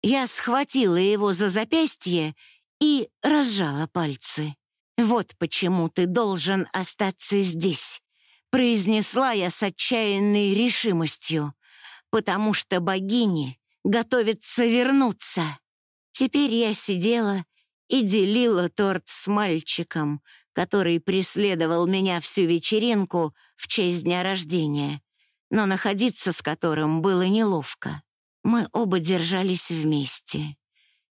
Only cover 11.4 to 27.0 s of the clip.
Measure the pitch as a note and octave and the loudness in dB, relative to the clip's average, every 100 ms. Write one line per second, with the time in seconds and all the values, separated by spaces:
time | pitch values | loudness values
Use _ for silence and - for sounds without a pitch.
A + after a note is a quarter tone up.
11.4 | D3 - _ - - - _ A3 G#3+ F#3+ | -4 -8 _ -20 -20 -20 _ -2 0 0
12.4 | G#3+ G3+ - F#3 E3+ F#3+ F#3+ A#3+ A3 E3 | 0 0 0 -2 0 -2 0 2 2 0
13.4 | C3 C3 _ _ F#3+ A3+ A3+ B3 A3 A3 | -2 -8 _ _ 0 0 2 0 0 -2
14.4 | - - A#3 A#3 B3+ C#4 B3+ F#3 - F#3+ | -4 0 2 4 4 4 2 0 -6 -4
15.4 | D#3 C#3+ _ _ _ _ _ - C4 C#4+ | -4 -6 _ _ _ _ _ -4 0 2
16.4 | C#4+ A#3 A3+ G#3+ - F#3 G3 A#3 G#3+ G3 | 2 2 0 -2 -2 0 2 2 0 -2
17.4 | F3 _ _ _ _ C4 G#3 G#3+ F#3+ G#3+ | -6 _ _ _ _ 0 2 2 2 4
18.4 | A#3+ F#3+ F3+ - G3+ F3+ - - - G#3 | 4 2 0 0 0 0 -6 -8 -2 0
19.4 | G#3 D#3+ D#3 - E3+ E3 D3+ D3 _ - | 2 0 -2 -6 -4 -4 -4 -4 _ -20
20.4 | _ - F3+ G3+ F3 E3+ - F#3+ F#3 F3+ | _ -6 -2 0 0 0 0 -2 -2 0
21.4 | G3+ F3 D#3+ E3+ F3 F#3+ F#3+ F3 - - | 0 0 0 0 0 0 0 -2 -4 0
22.4 | E3+ E3+ - G#3+ A#3+ A3 F#3+ F3 D#3 _ | 2 0 0 0 2 0 0 -2 -4 _
23.4 | _ _ - - F3+ F3 D3+ F3+ F#3 F#3+ | _ _ -6 -2 0 0 -2 -2 -2 -4
24.4 | D#3 F3 D#3 D3 C#3+ C#3+ _ _ _ _ | -2 -2 -2 -2 -4 -8 _ _ _ _
25.4 | _ A3 G3+ F#3+ G#3+ G3 A#3+ - - E3 | _ 0 0 0 -2 0 -2 0 -4 -4
26.4 | - D#3+ E3+ D#3 D#3 D#3+ | -4 -4 -2 0 0 0